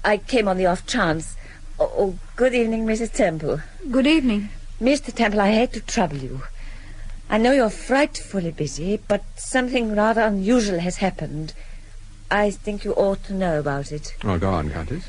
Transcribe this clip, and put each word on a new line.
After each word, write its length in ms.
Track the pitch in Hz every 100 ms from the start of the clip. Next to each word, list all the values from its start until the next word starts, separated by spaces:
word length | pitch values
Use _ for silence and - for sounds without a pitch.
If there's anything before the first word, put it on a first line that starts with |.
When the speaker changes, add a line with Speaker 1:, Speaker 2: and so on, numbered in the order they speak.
Speaker 1:
I 140 | 196 208
came 300 | - 247 208
on 100 | 185
the 80 | 185
off 220 | 180 -
chance. 480 | 254 175 160 - - - - - -
Oh, 120 | 151 -
oh, 240 | 196 - - -
good 200 | 254 240
evening, 320 | 226 226 220
Missus 240 | 220 277
Temple. 500 | - 196 160 151 143 - - 320
Speaker 2:
Good 160 | 247 262
evening. 420 | 320 254 208 202 - - -
Speaker 1:
Mister 320 | 233 294 -
Temple, 280 | - 226 208
I 120 | 202
hate 200 | 220 254
to 80 | 220
trouble 360 | - - 175 143
you. 240 | 131 131 - - - - - - - - -
I 80 | 220
know 140 | 240
you're 180 | 277 220
frightfully 800 | - - 262 302 - - 196 170
busy, 460 | 151 147 - 180 208 -
but 160 | 202 - -
something 600 | - 262 247 254 220 208
rather 260 | 214 226
unusual 580 | 220 202 190 247 208 175
has 180 | 180 -
happened. 560 | 190 - 147 147 156 - - - - - - - -
I 180 | 202 208
think 340 | 196 - 208
you 100 | 202
ought 300 | - 202 196 -
to 80 |
know 260 | 190 185 151
about 320 | 143 139 143
it. 240 | 147 - -
Speaker 3:
Oh, 160 | 107 87
go 100 | 95
on, 220 | 87 76
Countess. 360 | 76 78 160